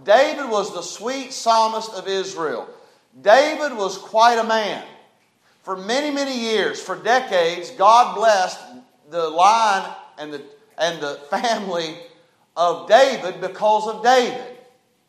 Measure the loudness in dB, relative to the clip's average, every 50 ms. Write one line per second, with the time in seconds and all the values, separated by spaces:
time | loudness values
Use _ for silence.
0 | 0 4 4 4 4 2 0 -6 -6 -4 -2 -2 -4 -4 -6 -10 -10 -12 -12 -10
1 | -8 -8 -6 -8 -8 -10 -10 -4 0 2 2 4 2 0 -2 -6 -8 -10 -12 -10
2 | -8 -6 -4 -4 -6 -6 -8 -6 -6 -6 -6 -6 -10 -12 -16 -20 _ _ _ _
3 | _ _ _ -2 4 6 6 6 6 4 0 -4 -6 -6 -4 -4 -6 -6 -6 -8
4 | -10 -2 2 4 4 4 4 2 0 0 0 -2 -2 -2 -6 -8 -10 -16 -20 -20
5 | _ _ _ _ _ _ _ _ _ _ _ _ -12 -10 -10 -8 -6 -4 -2 -2
6 | -2 -2 -4 -4 -4 -4 -6 -6 -4 -2 0 0 0 -2 -4 -6 -8 -10 -10 -6
7 | 0 0 2 0 0 0 0 2 2 0 -2 -4 -10 -10 -2 2 4 6 6 6
8 | 4 2 0 0 2 4 4 4 2 -2 -4 -10 -16 -20 -20 -20 -20 _ _ _
9 | _ -10 -6 -4 -4 -2 2 4 6 6 6 4 4 2 0 0 -4 -8 -12 -16
10 | -20 -20 _ -14 -14 -12 -12 -14 -14 -16 -20 _ _ _ _ -4 -4 -4 -4 -4
11 | -8 -8 -8 -10 -10 -8 -6 -4 -2 -2 -2 -4 -4 -6 -6 -6 -6 -6 -10 -14
12 | -18 -20 _ _ _ _ _ _ _ _ -2 0 0 0 0 -2 0 4 6 6
13 | 6 6 2 -2 -6 -8 -8 -8 -8 -8 -6 -2 0 2 2 2 0 -4 -6 -2
14 | 2 4 4 4 4 0 -2 -8 -12 -14 -16 -20 -20 _ _ _ _ _ _ _
15 | _